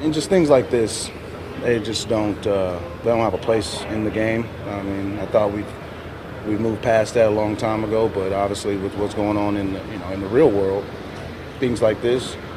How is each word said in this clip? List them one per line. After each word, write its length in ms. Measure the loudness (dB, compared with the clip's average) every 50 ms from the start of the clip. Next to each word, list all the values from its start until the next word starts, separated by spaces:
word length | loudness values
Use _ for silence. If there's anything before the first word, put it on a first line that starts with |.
| -2
and 100 | 0 0
just 160 | 0 0 4
things 200 | 4 6 6 8
like 200 | 8 6 6 4
this, 420 | 2 2 2 2 0 -4 -6 -8 -10 -12 -12 -12 -12 -12 -10 -10 -8 -4
they 180 | 0 2 2 2
just 280 | 0 -2 -4 -4 -2 0
don't, 380 | 0 0 2 0 -2 -2 0 0
uh, 320 | 2 2 2 0 -2 -4 -6 -8 -8 -4 0
they 60 | 2
don't 100 | 2 4
have 140 | 4 2 2
a 40 | 0
place 440 | 2 2 2 2 2 -2 -4 -6 -6 -4
in 140 | -4 -2 -2
the 40 | -2
game. 360 | 0 0 0 0 0 0 -2 -4 -6 -10 -8 -6
I 140 | -6 -6 -4
mean, 360 | -4 -4 -4 -4 -4 -4 -6
I 60 | -4 0
thought 240 | 2 2 2 2
we've, 160 | 0 -2 -6 -8 -10 -14 -14 -14 -14 -14 -14 -14 -14 -14 -14 -14 -12 -8 -4 -2
we've 120 | -2 0
moved 200 | 0 0 -2 0
past 320 | 2 2 4 4 4 4 4
that 120 | 4 4 6
a 40 |
long 240 | 4 4 2 0 0 0
time 260 | 0 0 0 0 0
ago, 240 | 0 2 2 2 2
but 220 | 0 0 -2 0 0
obviously 440 | 0 0 0 0 -2 -2 -2 -2 0
with 180 | -2 -4 -2
what's 180 | -2 -2 -2 0
going 240 | 0 0 0 2 0
on 200 | 0 0 0 0
in 160 | -2 -2 -4
the, 60 | -4 -6 -8
you 60 | -8 -8
know, 100 | -8 -6
in 100 | -6 -4
the 60 | -2 2
real 220 | 4 6 6 6
world, 340 | 6 4 2 2 0 -2 -4 -6 -10 -12 -12 -12 -12 -12 -12 -12 -12 -12 -12 -12 -6 -2
things 220 | -2 0 0 2 2
like 180 | 2 2 2
this, 340 | 2 2 2 0 0 -4 -8 -10 -10 -12 -12